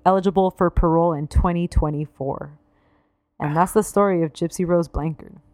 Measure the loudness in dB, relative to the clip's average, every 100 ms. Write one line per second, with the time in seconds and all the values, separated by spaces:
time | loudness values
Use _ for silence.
0 | 2 2 2 2 2 2 0 2 2 4
1 | 2 0 -2 0 0 0 -2 -2 -2 -4
2 | -8 -8 -8 -8 -10 -18 _ _ _ _
3 | _ _ _ -8 -4 0 0 0 0 0
4 | 2 2 -2 -4 -6 -4 0 0 0 -4
5 | -6 -8 -14 -20 _